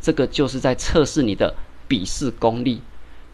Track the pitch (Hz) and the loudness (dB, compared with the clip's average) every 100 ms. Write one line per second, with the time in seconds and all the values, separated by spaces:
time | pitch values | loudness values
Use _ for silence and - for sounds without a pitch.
0 | - 156 123 - 131 131 131 123 - 170 | 0 2 2 2 0 2 0 0 2 4
1 | 131 156 117 95 90 - - - - 117 | 4 2 2 2 0 0 -6 -6 -2 -2
2 | 92 - 135 - 117 120 127 110 - - | -2 -4 -4 0 0 2 -2 -2 -6 -12
3 | - - - | -12 -14 -14